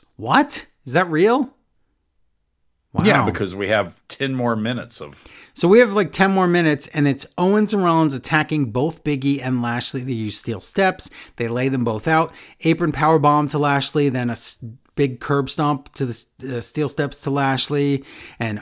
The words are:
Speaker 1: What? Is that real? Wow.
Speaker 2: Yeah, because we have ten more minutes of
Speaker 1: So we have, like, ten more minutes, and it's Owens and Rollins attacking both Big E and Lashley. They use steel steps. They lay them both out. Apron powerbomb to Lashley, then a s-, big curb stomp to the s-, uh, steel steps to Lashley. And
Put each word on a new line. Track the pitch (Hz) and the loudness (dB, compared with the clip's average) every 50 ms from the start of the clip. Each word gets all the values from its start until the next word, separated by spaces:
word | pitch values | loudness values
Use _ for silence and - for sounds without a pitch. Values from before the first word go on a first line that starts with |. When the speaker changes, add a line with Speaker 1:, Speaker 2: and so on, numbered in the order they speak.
| - _ _ | -14 _ _
Speaker 1:
What? | - 101 117 151 262 294 - - - - - _ _ - | -10 -2 2 2 2 2 2 -2 -6 -8 -10 _ _ -8
Is | 131 123 | -2 0
that | 170 185 170 | 0 0 0
real? | 156 151 185 220 240 285 262 - - _ _ _ _ _ _ _ _ _ _ _ _ _ _ _ _ _ _ _ _ _ _ _ _ _ _ _ | 2 2 4 4 4 2 0 -4 -8 _ _ _ _ _ _ _ _ _ _ _ _ _ _ _ _ _ _ _ _ _ _ _ _ _ _ _
Wow. | - - - | -2 0 2
Speaker 2:
Yeah, | 214 - - 117 | 4 4 4 2
because | 104 - - 104 90 90 | 0 0 -2 -4 -6 -4
we | 98 101 95 | -4 -2 0
have | 110 104 95 85 - _ _ - | 2 0 0 -2 -6 _ _ -14
ten | - - 139 135 135 | -8 -6 -4 -4 -2
more | 127 120 120 117 | -2 -2 -2 -2
minutes | 110 107 117 123 113 - - - - | -2 -2 -4 -4 -6 -8 -10 -12 -14
of | 78 71 - - - - - - - - - | -14 -14 -18 -20 -20 -20 -20 -20 -20 -16 -6
Speaker 1:
So | - - 175 | 0 4 6
we | 202 240 | 8 8
have, | 247 214 196 | 8 6 4
like, | 208 190 147 | 0 -2 0
ten | - - 190 196 | 0 2 2 2
more | 190 190 185 175 | 4 4 2 4
minutes, | 175 175 170 156 151 143 - - | 4 4 4 2 2 0 -2 -4
and | - 156 147 143 | -2 0 2 2
it's | 135 139 - - _ - | 0 -2 -6 -8 _ -2
Owens | 180 190 202 214 214 208 220 | 0 2 4 2 2 2 0
and | 202 185 | 0 2
Rollins | 170 165 165 160 151 135 | 2 4 4 4 2 0
attacking | 120 - - 160 156 151 - 156 151 139 113 | -2 -4 -2 0 0 0 0 -2 -2 -2 -2
both | 104 123 139 165 160 - - | -2 -2 -2 -2 -4 -6 -4
Big | 151 147 135 131 | -4 -4 -2 0
E | 139 143 135 | 0 0 0
and | 127 127 127 123 | -2 -2 -2 -2
Lashley. | 120 117 117 120 117 - - 131 123 | -2 -2 -2 -4 -4 -6 -6 -6 -6
They | 135 123 | -6 -6
use | 113 110 104 101 - | -4 -4 -6 -6 -6
steel | - 117 113 92 | -6 -6 -6 -6
steps. | - - - 196 196 185 180 185 - - - - - - - | -8 -6 -2 0 0 0 0 -2 -6 -10 -10 -14 -20 -16 -10
They | - 120 113 | -6 -6 -4
lay | 120 123 131 135 | -2 -2 -2 -2
them | 135 127 120 | 0 -2 -2
both | 120 110 107 - 160 | -2 -4 -4 -2 0
out. | 160 160 165 - - - - - - - | 2 2 2 0 -4 -14 -20 -20 -12 -4
Apron | - 160 165 160 175 156 | 0 0 0 2 0 -2
powerbomb | 143 131 156 156 165 156 139 147 147 147 147 143 | -2 2 2 4 4 4 4 4 4 4 2 0
to | 151 147 | 0 0
Lashley, | 147 143 139 139 131 - - 151 143 143 | 0 2 2 0 0 0 0 0 2 2
then | 123 127 120 120 | 0 0 -2 -4
a | 117 | -4
s-, | - - - - - - 113 113 - _ _ _ | -6 -6 -8 -8 -10 -12 -16 -18 -18 _ _ _
big | - 143 135 123 - | -2 0 0 -2 -4
curb | - - 143 143 131 131 | -4 -2 0 0 0 -2
stomp | - - 151 147 147 131 - - - | -2 -2 0 0 0 -2 -4 -10 -8
to | - 139 123 | -6 -6 -4
the | |
s-, | 113 - - - _ - 131 135 | -4 -6 -10 -12 _ -14 -10 -8
uh, | 127 120 | -8 -6
steel | 113 - - 151 151 135 | -8 -6 -4 -4 -4 -2
steps | - - 147 139 - - | -2 -4 -4 -4 -4 -6
to | - 139 | -4 -2
Lashley. | 139 143 139 135 135 127 - - 147 143 143 143 139 135 139 - - - - - - - | -2 0 0 0 0 0 -2 -2 0 0 0 0 0 -2 -4 -8 -20 -20 -20 -16 -10 -6
And | 120 113 107 104 | -6 -6 -6 -6